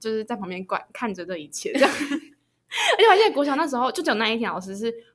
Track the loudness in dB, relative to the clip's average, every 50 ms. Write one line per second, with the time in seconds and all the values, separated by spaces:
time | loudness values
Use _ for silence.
0 | -6 -4 -4 -4 -4 -4 -6 -6 -6 -6 -8 -8 -6 -6 -6 -6 -6 -8 -12 -6
1 | -6 -6 -6 -6 -8 -8 -8 -8 -10 -10 -10 -8 -6 -2 2 4 4 4 2 0
2 | -4 -4 -4 -6 -6 -10 -20 _ _ _ _ _ _ -10 -6 -2 0 2 4 6
3 | 8 8 8 8 6 4 4 2 0 0 0 0 0 0 0 0 0 0 0 -2
4 | -2 0 0 0 0 0 0 -2 -2 -4 -4 -6 -8 -8 -8 -6 -4 -6 -6 -6
5 | -10 _ _